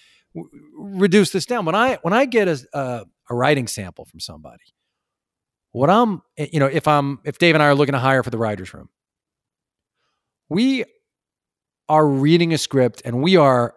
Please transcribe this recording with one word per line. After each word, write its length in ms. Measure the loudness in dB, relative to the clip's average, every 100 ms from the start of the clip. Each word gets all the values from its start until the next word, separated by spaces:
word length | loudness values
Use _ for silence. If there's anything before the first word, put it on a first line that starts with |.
| _ _ _
w-, 160 | -20 -18 -20 -20 -20
reduce 540 | -12 -2 2 4 2
this 140 | -2 -6
down. 200 | -6 -2
When 100 | 0
I, 200 | 0 -2
when 100 | -2
I 100 | 0
get 240 | 2 0 0
a, 180 | -2 -6
a, 320 | -8 -6 -8 -12 _ -10
a 60 | -2
writing 320 | 0 0 -2
sample 380 | -8 -12 -16 -20
from 160 | -20
somebody, 420 | -18 -18 -20 -20 _ _ _ _ _ _ _ _ _ _ _
what 180 | -2 2
I'm, 320 | 2 2 -2 _ -10
you 220 | -4 0
know, 80 | 0
if 200 | 0 0
I'm, 320 | 0 0 -6 -10
if 120 | 0
Dave 160 | 2
and 80 | 4
I 40 | 2
are 100 | 2
looking 180 | 0
to 60 | 0
hire 240 | 0 0
for 60 | 0
the 80 | -4
writers' 360 | -4 -6 -10
room, 160 | -20 -20 _ _ _ _ _ _ _ _ _ _ _ _ _ _ _ -8
we 380 | -2 0 -2 -6 _ _ _ _ _ _ _ _ _ -2
are 180 | 2 2
reading 460 | 2 2 2 2
a 40 | -2
script 440 | -2 0 0 -2
and 180 | -8 -4
we 140 | 2 4
are, 400 | 4 4 0